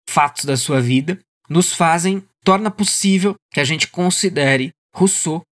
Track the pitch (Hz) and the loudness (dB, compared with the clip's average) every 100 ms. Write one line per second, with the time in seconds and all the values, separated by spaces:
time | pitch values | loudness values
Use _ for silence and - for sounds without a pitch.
0 | - 160 147 - 143 131 - 135 120 131 | -4 0 0 -2 -4 -2 0 -2 2 0
1 | 156 190 _ _ - 165 180 - 165 170 | 0 -8 _ _ -2 0 0 2 2 2
2 | 190 196 - _ 190 196 214 196 202 - | 0 -4 -8 _ 2 2 2 -2 -2 0
3 | 196 190 202 - _ 151 143 156 - - | 2 2 2 -4 _ -4 -2 -2 -4 -2
4 | 180 - 190 190 135 135 131 - _ - | 0 0 -2 0 2 2 -2 -10 _ -2
5 | 185 - 156 165 - | 0 0 -4 -6 -10